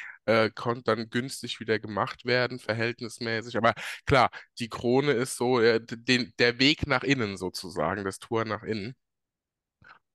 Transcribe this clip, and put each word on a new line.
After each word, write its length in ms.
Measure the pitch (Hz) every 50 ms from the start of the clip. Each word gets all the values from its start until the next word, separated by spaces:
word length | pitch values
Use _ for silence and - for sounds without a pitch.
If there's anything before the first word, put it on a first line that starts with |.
| - - - - _
Äh, 240 | - 113 113 110 104
konnte 340 | - - - 120 117 127 123
dann 260 | 117 110 113 113 110
günstig 500 | - 120 127 135 - - - 120 - -
wieder 180 | 117 113 110 107
gemacht 440 | 110 110 104 101 117 - - - -
werden, 340 | 123 123 123 123 123 127 127
verhältnismäßig. 960 | - - 110 117 113 120 117 - 120 110 - - 120 113 113 110 113 120 117 107
Aber 160 | 113 120 123 - - - - - -
klar, 240 | - 143 127 113 - - - - _ _ -
die 100 | 120 107
Krone 440 | - - - 120 123 135 143 147
ist 240 | 131 113 131 - -
so, 240 | - 123 127 127 120
äh, 200 | 110 117 113 110 113
d-, 120 | - 123 113
den, 340 | 117 - 127 123 120 - - -
der 200 | 120 120 120 120
Weg 260 | 131 143 160 - -
nach 160 | 147 135 127 -
innen 320 | 135 143 131 113 101 98
sozusagen, 680 | 90 95 90 - - - 85 - 85 76 82 95 104 98
das 140 | 95 - -
Tor 240 | - - 120 113 110
nach 180 | 110 104 -
innen. 320 | - 92 110 104 95 123 135 _ _ _ _ _ _ _ _ _ _ _ _ _ _ _ _ _ _ - - _ _ _